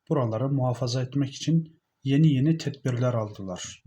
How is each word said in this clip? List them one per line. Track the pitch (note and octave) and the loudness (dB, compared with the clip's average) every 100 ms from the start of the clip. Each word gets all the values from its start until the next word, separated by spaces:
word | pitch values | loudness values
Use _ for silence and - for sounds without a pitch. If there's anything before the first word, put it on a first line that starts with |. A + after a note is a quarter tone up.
| - | -2
buraları | D#3+ A#2 A2 C3+ | 0 0 0 -2
muhafaza | C#3 B2+ A#2+ B2+ B2+ | 0 0 -2 -2 -2
etmek | B2+ C#3+ C#3 | -2 -2 -2
için | - - E3 D#3+ - _ _ | -4 0 0 0 -10 _ _
yeni | C3+ C#3 D#3+ | 0 4 6
yeni | C3+ D3 D#3+ | 6 4 2
tedbirler | - - C3 A#2+ B2+ | -2 -4 -4 0 0
aldılar. | A#2 G#2 G2+ F#2+ F2+ - - | 0 -4 -8 -10 -8 -10 -16